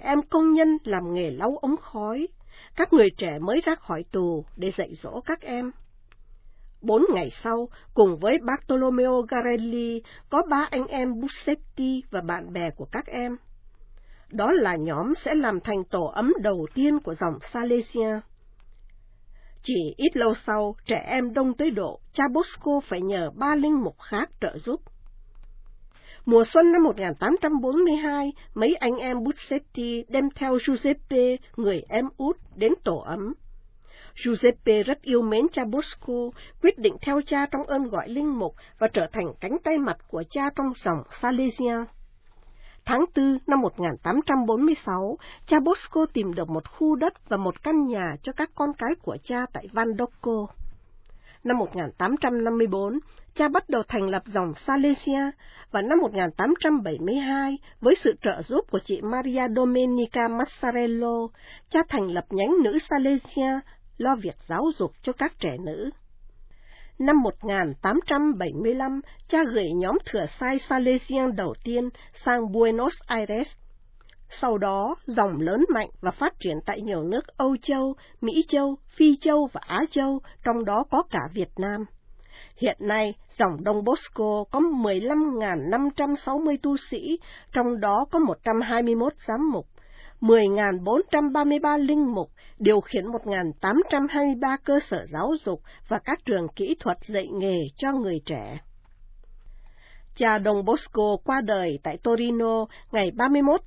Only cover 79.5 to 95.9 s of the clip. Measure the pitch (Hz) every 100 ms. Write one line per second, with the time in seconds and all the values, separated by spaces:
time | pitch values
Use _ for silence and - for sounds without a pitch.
79.5 | - - 185 311 285 269 269 - - 240
80.5 | 233 214 214 285 277 - 180 139 196 175
81.5 | - 196 208 208 - - - - - -
82.5 | - 240 - 202 214 214 208 - - 196
83.5 | 147 196 208 208 285 - - 214 208 202
84.5 | 269 339 269 214 190 233 302 311 233 208
85.5 | 165 147 240 285 285 285 285 - 285 311
86.5 | 277 285 277 - 233 - 330 - - -
87.5 | 254 240 233 208 208 285 330 269 160 233
88.5 | 226 233 233 233 233 262 - - 220 311
89.5 | 196 - - - - - - 226 226 202
90.5 | 202 202 185 185 262 - 302 294 294 294
91.5 | 294 294 294 277 302 269 208 - - -
92.5 | - 214 208 - 226 202 233 208 190 165
93.5 | - 190 269 - 285 285 294 285 240 262
94.5 | 269 - 285 - 170 85 156 226 311 -
95.5 | 170 - - -